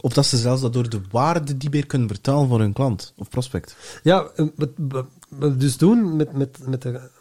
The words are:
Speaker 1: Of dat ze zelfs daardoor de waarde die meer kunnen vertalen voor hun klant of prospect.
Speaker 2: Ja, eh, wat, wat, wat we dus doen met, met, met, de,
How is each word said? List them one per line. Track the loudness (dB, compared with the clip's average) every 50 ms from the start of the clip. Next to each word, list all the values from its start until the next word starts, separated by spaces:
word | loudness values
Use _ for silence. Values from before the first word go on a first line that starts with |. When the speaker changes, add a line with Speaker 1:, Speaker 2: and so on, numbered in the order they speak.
Speaker 1:
Of | -4 -2 2
dat | 2 2
ze | 2 2
zelfs | 2 2 2 0 2
daardoor | 0 0 0 0 -2 -2
de | -2 -6 -6 -4
waarde | -2 0 2 2 2 0 -2 -2 -4
die | -4 -4 -2
meer | -2 -2 -2
kunnen | 0 0 -2 0 0
vertalen | -2 -4 -2 0 2 2 2 4
voor | 4 2
hun | 2 2 0
klant | 0 0 0 0 -2 -6 -12 _
of | -16 -14 -8
prospect. | -6 -6 -6 -4 -6 -8 -8 -8 -16 -20 -20 -20 -10 -2 2
Speaker 2:
Ja, | 2 2 2 2 -2 -2
eh, | -2 -2 -2 -2
wat, | -4 -6 -6 -4
wat, | -6 -6 -6 -4 -6 -8 -8 _ -20 -20 -18
wat | -10 -2 -2 0
we | 0
dus | 2 2 0 2
doen | 4 6 6 6 6 4 2 2
met, | 0 0 0 0
met, | -4 -4 -4 -4 -10 -8
met, | -6 -6 -4 -4
de, | -6 -8 -8 -10 -16 _ _